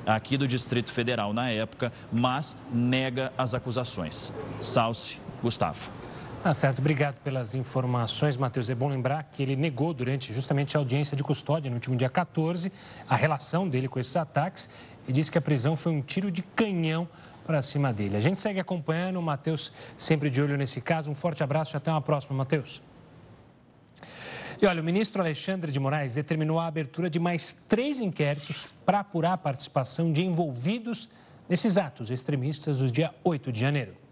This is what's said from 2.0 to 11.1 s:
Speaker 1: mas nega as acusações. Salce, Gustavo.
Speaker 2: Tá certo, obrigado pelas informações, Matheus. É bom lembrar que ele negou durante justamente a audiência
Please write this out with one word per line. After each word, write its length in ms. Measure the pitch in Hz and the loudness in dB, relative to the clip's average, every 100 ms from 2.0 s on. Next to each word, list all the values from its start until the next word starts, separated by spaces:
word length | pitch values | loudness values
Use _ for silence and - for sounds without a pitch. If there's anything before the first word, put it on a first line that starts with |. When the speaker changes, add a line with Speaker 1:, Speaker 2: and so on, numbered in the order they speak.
| - | -4
Speaker 1:
mas 420 | 113 127 131 156 - - | 0 2 0 -4 -10 -4
nega 640 | 120 123 127 131 127 131 - | 0 2 2 0 -2 -4 -2
as 160 | 127 | -2
acusações. 760 | 127 127 120 123 - 80 - - - - - | -2 -2 -4 -2 -4 -4 -4 -6 -8 -10 -4
Salce, 540 | - 127 117 117 - - - - | 2 4 2 0 -6 -10 -12 -4
Gustavo. 500 | 120 - 85 - - - - - - - | -2 0 -2 -2 -12 -12 -14 -12 -12 -2
Speaker 2:
Tá 100 | 190 | 0
certo, 260 | 147 139 127 | 4 2 4
obrigado 380 | 143 143 147 135 | 2 2 0 -2
pelas 380 | 139 131 113 | -4 -4 -2
informações, 840 | 131 120 131 127 123 113 - 151 127 | -4 -2 -2 2 2 0 2 2 2
Matheus. 320 | 131 127 117 | 0 0 -2
É 60 | |
bom 140 | 123 143 | 0 0
lembrar 340 | 135 123 151 | 0 0 -2
que 180 | 147 - | -4 -4
ele 120 | 135 | 0
negou 380 | 135 160 127 160 | 2 0 0 -2
durante 380 | 143 127 135 - | 0 -2 -2 -2
justamente 440 | 110 131 143 143 151 | -4 0 0 2 0
a 40 | |
audiência 360 | 131 135 147 | 2 2 0